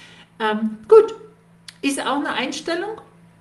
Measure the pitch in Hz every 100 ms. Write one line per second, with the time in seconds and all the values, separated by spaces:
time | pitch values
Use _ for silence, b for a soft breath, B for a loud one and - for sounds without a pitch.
0 | B B B - 220 214 226 - - 440
1 | - - - - - - - - 277 269
2 | 226 277 294 220 247 - - 339 415 440
3 | - - - -